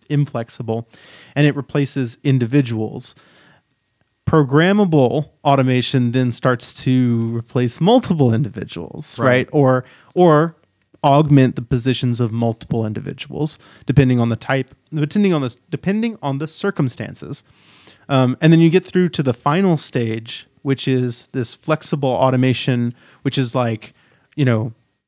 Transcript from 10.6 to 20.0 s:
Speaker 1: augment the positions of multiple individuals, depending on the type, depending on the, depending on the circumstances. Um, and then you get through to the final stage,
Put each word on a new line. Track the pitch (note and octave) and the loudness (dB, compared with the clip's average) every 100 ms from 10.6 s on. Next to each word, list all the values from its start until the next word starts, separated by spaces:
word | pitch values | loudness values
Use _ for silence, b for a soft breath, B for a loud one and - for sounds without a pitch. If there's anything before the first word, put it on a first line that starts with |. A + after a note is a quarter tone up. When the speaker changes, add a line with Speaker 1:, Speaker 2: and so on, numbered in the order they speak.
| _ _ _ _ | _ _ _ _
Speaker 1:
augment | D3 C#3+ D#3 C#3+ C3 - | 2 4 6 6 4 0
the | |
positions | A#2 B2+ A#2+ B2 B2+ A#2 | -4 -4 -2 -2 -2 -2
of | A#2 | -2
multiple | A2+ A#2 A2 - A#2 A2 | -2 -4 -4 -6 -4 -4
individuals, | G#2+ F#2 - C#3+ - D#3 - B B - | -6 -10 -12 -12 -8 -8 -8 B B 0
depending | B2+ C3 B2 | 4 4 4
on | A#2 | 0
the | A2+ | -2
type, | - C3+ B2+ _ _ | -2 -4 -4 _ _
depending | D#3 D3+ G#3 G3+ | -6 -4 0 2
on | D#3+ | 0
the, | B2+ - - | -2 -8 -12
depending | - F3+ G#3 A#3 G#3+ | -8 -4 -4 -4 -6
on | C#3+ C#3 | -6 -6
the | D#3 | -8
circumstances. | - G3+ - C3+ - G#2 - C2+ - - B B B B B B | -6 -6 -2 -4 -4 -12 -12 -14 -14 -16 B B B B B B
Um, | C3+ B2+ C3 | 2 2 2
and | D#3+ | 4
then | E3 | 6
you | E3 | 6
get | F3+ F#3 | 4 0
through | F#3 F3+ | -2 -2
to | - | -2
the | D#3 | -2
final | - D3 E3 G3 D#3 | -2 -2 0 0 0
stage, | - C3 | -2 -6